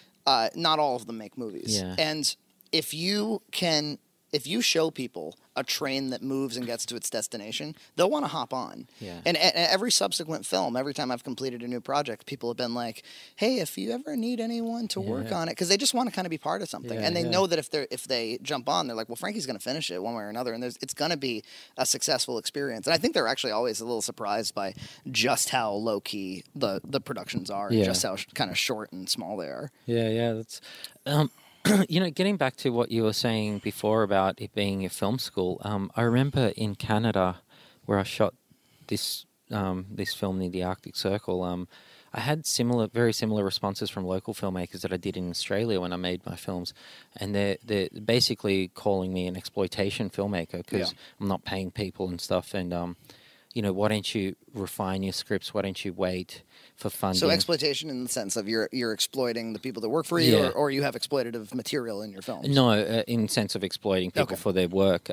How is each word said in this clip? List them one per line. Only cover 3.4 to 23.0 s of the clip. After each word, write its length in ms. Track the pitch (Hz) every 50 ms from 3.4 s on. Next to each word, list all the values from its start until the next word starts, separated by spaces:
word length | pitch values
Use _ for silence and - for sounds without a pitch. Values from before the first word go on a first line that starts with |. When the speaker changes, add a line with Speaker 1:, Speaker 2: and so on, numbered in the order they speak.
| _ -
Speaker 1:
can, 480 | - - 185 170 160 151 151 151 143 - _ _ _ _ _ -
if 160 | - 147 - 143
you 140 | 185 233
show 280 | 240 - - 160 160 165
people 440 | 156 - 127 117 - 90 78 78 - _ _ _ - -
a 60 | 135
train 460 | - - - 151 135 135 135 139 131
that 120 | 127 - -
moves 320 | 135 135 135 139 131 113
and 100 | 127 123
gets 200 | 117 120 117 -
to 100 | - 123
its 140 | 110 - -
destination, 640 | - 113 104 - - 113 101 107 110 - 151 151 156 - - - - -
they'll 120 | 175 196
wanna 200 | 294 302 277 -
hop 240 | 143 156 123 - 139
on. 340 | 127 117 - - - 127 - - -
Speaker 2:
Yeah. 180 | 113 95 87 87 -
Speaker 1:
And, 100 | - 175
and 180 | 147 160 - -
every 380 | 165 170 160 185 190 208 247
subsequent 540 | - - 196 196 - - 170 156 160 - 190
film, 320 | - 190 190 185 - 117 127
every 160 | 135 147 135
time 180 | - 143 127
I've 140 | 123 117 -
completed 360 | 139 123 - 131 135 123 120
a 60 | 120 120
new 140 | 123 120
project, 440 | - - 135 143 143 120 110 - -
people 240 | - 143 135 - 117
have 60 | 117
been 180 | - 127 117 117
like, 300 | 120 120 117 110 - - - - - - - -
"Hey, 240 | - 202 226 262 240
if 180 | 170 - - 190
you 140 | 190 220
ever 240 | 226 247 294 302 302
need 240 | 247 220 240 247 226
anyone 480 | 226 226 233 233 233 226 233 240 233 -
to 140 | - 196
work 240 | 190 202 226 269 233 220
Speaker 2:
Yeah. 60 | 202 175
Speaker 1:
on 100 | 165 165
it," 60 | - -
'cause 100 | 180 170
they 80 | 196
just 180 | 202 277 254 -
wanna 160 | 240 254 233
kinda 180 | - 202 185 175
be 80 | 160 151
part 240 | - 151 165 196
of 80 | 202 -
something. 280 | - - 127 120 113 113
Speaker 2:
Yeah, 80 | 107
Speaker 1:
And 80 | - 175
they 100 | 175 165
Speaker 2:
yeah. 80 | 170
Speaker 1:
know 160 | 170 180 196 185
that 120 | 170 156
if 100 | 143 -
they're, 160 | - 151 135 -
if 160 | - 123 - 147
they 320 | 135 120 117 110 117 123
jump 280 | - 135 151 131 120 139
on, 180 | 151 - - 127
they're 80 | 117
like, 140 | 110 113 -
"Well, 80 | 143 -
Frankie's 280 | 180 190 208 220 147
gonna 140 | 131 120 98
finish 320 | - 123 131 156 151 -
it 100 | 90 92
one 140 | 95 113 117
way 80 | 113 104
or 60 | 104
another, 240 | 107 120 127 123 113
and 100 | 117 123
there's, 140 | 123 117 -
it's 120 | - - -
gonna 240 | - 147 160 175 147
be 260 | 139 131 120 107 - - - - - - -
a 100 | - 131
successful 520 | - - 131 - - 143 127 - - 123 113
experience." 500 | - - - 147 143 135 117 110 95 -
And 60 | 165
I 40 |
think 160 | 147